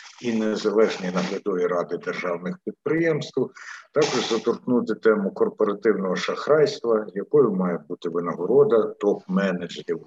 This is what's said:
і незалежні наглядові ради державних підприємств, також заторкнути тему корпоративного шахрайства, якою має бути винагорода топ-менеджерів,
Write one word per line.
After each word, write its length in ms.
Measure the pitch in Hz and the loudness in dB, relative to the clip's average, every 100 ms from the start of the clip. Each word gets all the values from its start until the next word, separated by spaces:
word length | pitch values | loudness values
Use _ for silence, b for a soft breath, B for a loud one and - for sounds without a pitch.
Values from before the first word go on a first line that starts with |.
| B - | B -8
і 120 | 120 | -4
незалежні 760 | 110 110 101 107 104 104 - 92 | -2 0 0 0 2 2 0 -4
наглядові 540 | 90 92 98 104 90 87 | -4 -4 -4 -4 -2 0
ради 300 | 87 85 85 | -2 -4 -6
державних 600 | 90 90 87 87 90 90 - | -6 -6 -6 -6 -6 -8 -10
підприємств, 840 | - 147 160 165 147 - - 123 B B B B | -8 -2 0 0 0 -2 -4 -4 B B B B
також 360 | 143 151 123 - | 0 2 0 -2
заторкнути 680 | 113 120 104 - 123 113 107 | -2 0 -2 0 0 0 2
тему 360 | 113 104 98 | 2 4 0
корпоративного 840 | - 104 - 104 101 113 95 95 90 | 0 -2 2 0 2 2 2 0 -2
шахрайства, 920 | - 87 - 156 139 - 117 110 104 101 | -4 -6 2 4 4 0 0 0 0 -8
якою 380 | 95 147 120 | 2 4 4
має 260 | 95 90 82 - | 2 -2 -4 -8
бути 200 | 87 85 | -8 -6
винагорода 680 | 85 85 76 90 131 117 113 | -4 -4 -4 2 4 6 4
топ-менеджерів, 1200 | - - 101 - - 95 98 90 87 - - 82 | 2 -2 0 0 -2 0 0 -2 -8 -12 -8 -8